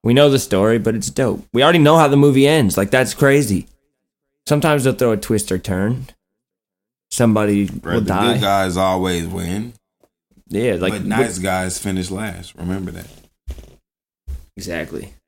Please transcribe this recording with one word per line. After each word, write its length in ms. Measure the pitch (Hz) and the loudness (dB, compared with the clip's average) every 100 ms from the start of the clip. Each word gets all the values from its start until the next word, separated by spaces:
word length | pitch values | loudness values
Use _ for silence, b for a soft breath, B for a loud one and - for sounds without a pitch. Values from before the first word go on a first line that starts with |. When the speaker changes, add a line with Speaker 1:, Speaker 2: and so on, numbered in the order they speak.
Speaker 1:
We 100 | 117 | 4
know 160 | 127 147 | 6 6
the 80 | 135 | 4
story, 400 | - 95 107 117 | 0 2 2 2
but 160 | 107 | 0
it's 160 | 113 98 | -4 -6
dope. 340 | - 127 - - | -2 -2 -2 -4
We 120 | 117 | 2
already 160 | 139 175 | 4 6
know 180 | 147 165 | 6 6
how 100 | 147 | 6
the 80 | 139 | 6
movie 280 | 143 135 139 | 4 6 4
ends. 300 | 160 123 - | 4 2 0
Like, 140 | 101 | 0
that's 240 | 131 127 - | 0 0 2
crazy. 500 | 139 143 123 95 - _ _ _ _ _ _ _ - | 2 2 0 -4 -4 _ _ _ _ _ _ _ -4
Sometimes 380 | 147 160 147 | 0 2 2
they'll 100 | 131 | 0
throw 200 | 104 123 | 0 0
a 40 | 107 | 0
twist 340 | - 110 - | -2 -4 -2
or 60 | 92 | -6
turn. 500 | - 92 101 127 131 _ _ _ _ _ _ _ _ _ _ | -4 -4 -2 -6 -10 _ _ _ _ _ _ _ _ _ _
Somebody 600 | - 120 107 104 101 98 | 0 2 2 2 0 0
Speaker 2:
Bro, 220 | - - | -6 -4
Speaker 1:
will 80 | 110 | -4
Speaker 2:
the 60 | 104 | -2
Speaker 1:
die. 260 | 95 107 | 0 0
Speaker 2:
good 80 | 117 | 0
guys 360 | 101 98 92 87 | 0 0 0 0
always 480 | 95 92 92 87 85 | 0 0 -2 -4 -4
win. 480 | 90 87 98 117 117 _ _ _ _ _ _ _ | -6 -6 -6 -8 -16 _ _ _ _ _ _ _
Speaker 1:
Yeah, 240 | 101 120 | -4 -2
like, 200 | 90 92 | -2 -2
Speaker 2:
But 120 | 104 92 | -4 -4
nice 320 | 110 120 90 | -2 -2 -4
Speaker 1:
but 40 | |
Speaker 2:
guys 360 | 92 92 92 87 | -4 -4 -4 -6
finish 320 | 104 92 90 | -6 -6 -6
last. 420 | 95 110 87 90 - | -8 -10 -12 -18 -12
Remember 360 | 87 95 92 | -8 -8 -8
that. 160 | 85 - - _ _ - - - _ _ _ _ _ - - - - | -14 -18 -20 _ _ -16 -16 -18 _ _ _ _ _ -14 -14 -14 -16
Speaker 1:
Exactly. 580 | 90 82 78 69 - - | -10 -10 -10 -12 -14 -20